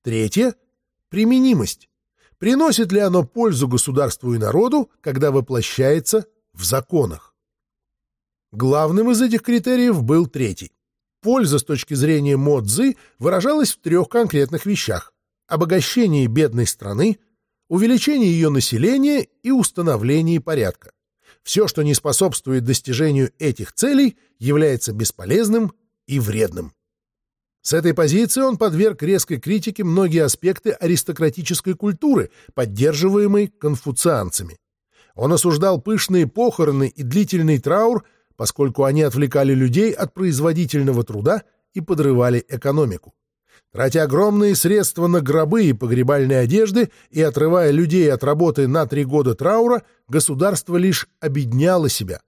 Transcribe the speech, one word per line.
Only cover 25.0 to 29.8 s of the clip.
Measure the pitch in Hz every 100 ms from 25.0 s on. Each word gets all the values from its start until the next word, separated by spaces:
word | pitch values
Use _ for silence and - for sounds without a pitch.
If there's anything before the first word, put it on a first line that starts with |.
| 110 - 90 175 214 226 214 - _ _ -
и | 139
вредным. | 104 107 104 87 78 _ _ _ _ _ _ _ _ _
С | -
этой | 160 170
позиции | 165 156 180 226 262
он | 269 214
подверг | 220 156 214 185
резкой | 151 196 - 143
критике | 151 208 - 196